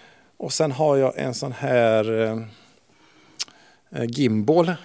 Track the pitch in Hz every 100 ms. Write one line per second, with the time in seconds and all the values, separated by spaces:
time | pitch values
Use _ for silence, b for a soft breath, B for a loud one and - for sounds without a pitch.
0 | b b b _ 151 - 156 131 156 139
1 | 131 - 139 123 143 123 135 123 117 110
2 | 107 110 110 113 110 B B B B B
3 | B B B B - b b b _ 143
4 | 117 120 131 107 104 160 170 170